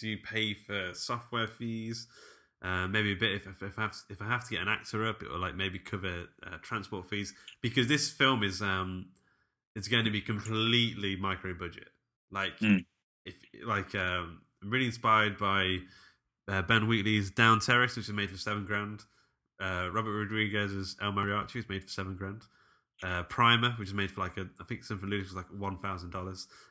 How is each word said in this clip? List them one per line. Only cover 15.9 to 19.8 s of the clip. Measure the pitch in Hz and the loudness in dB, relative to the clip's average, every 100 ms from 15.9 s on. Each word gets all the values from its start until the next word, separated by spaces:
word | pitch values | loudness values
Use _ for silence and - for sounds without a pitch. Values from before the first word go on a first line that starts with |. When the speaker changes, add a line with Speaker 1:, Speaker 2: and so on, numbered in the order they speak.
| - - _ _ _ - | -18 -20 _ _ _ -2
Speaker 1:
uh, | 98 | 0
Ben | 92 113 107 | 4 4 6
Wheatley's | 113 101 107 98 | 2 4 2 2
Down | 117 113 110 | 6 8 8
Terrace, | - 123 123 120 | 6 4 4 0
which | 107 | -6
is | |
made | 104 101 | -4 -4
for | 95 | -4
seven | 107 104 98 | -4 -4 -2
grand. | 104 104 107 - _ _ _ _ - | -2 -2 -8 -16 _ _ _ _ -6
Uh, | 95 90 | -2 -2